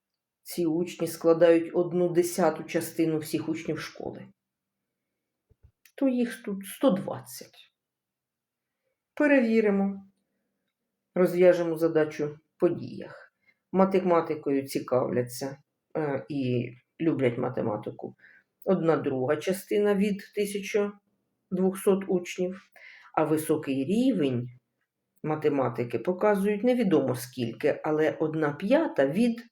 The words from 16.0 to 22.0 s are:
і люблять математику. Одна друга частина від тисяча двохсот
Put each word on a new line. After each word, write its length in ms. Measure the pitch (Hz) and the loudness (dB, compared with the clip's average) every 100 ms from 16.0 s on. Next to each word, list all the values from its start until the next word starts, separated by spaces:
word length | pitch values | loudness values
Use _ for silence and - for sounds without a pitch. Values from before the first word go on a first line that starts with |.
| 151 135 - | -4 -4 -6
і 440 | 143 127 123 - - _ - | -4 0 0 -2 -10 _ -2
люблять 380 | 165 135 127 123 | 0 2 0 0
математику. 800 | 127 123 113 107 120 120 123 - - _ _ _ | -4 -2 -2 -4 -6 -12 -14 -16 -20 _ _ _
Одна 320 | - 185 160 147 | -2 0 2 2
друга 400 | 139 131 127 151 | 0 -2 -2 -2
частина 580 | 190 190 - 208 208 | -2 -6 -2 0 2
від 380 | 202 208 196 - | 2 0 -2 -8
тисяча 580 | 208 202 202 196 208 208 - _ _ _ _ - | -6 -4 -4 -2 -2 -2 -4 _ _ _ _ -8
двохсот 540 | 180 190 190 208 190 | 0 0 0 0 0